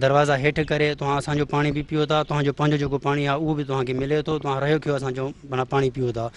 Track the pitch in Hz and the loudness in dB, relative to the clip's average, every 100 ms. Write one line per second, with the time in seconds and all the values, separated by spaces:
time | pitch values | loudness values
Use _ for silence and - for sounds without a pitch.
0 | 131 143 147 139 143 151 156 151 151 143 | 4 4 4 4 2 0 0 0 0 0
1 | 139 143 147 147 143 147 147 143 143 156 | -2 -2 0 -2 0 0 0 0 -2 -2
2 | 147 151 147 147 143 139 147 147 143 139 | 2 2 0 0 0 2 2 2 0 -2
3 | 143 143 143 139 160 151 135 135 127 131 | 0 0 0 0 0 -2 -2 -2 -2 -2
4 | 135 151 147 156 147 135 143 156 151 143 | 0 0 0 -2 -2 -2 2 0 0 -2
5 | 135 127 135 151 139 127 127 139 135 123 | -2 -4 -6 -8 -6 -4 0 2 0 0
6 | 123 113 113 | -2 -2 -6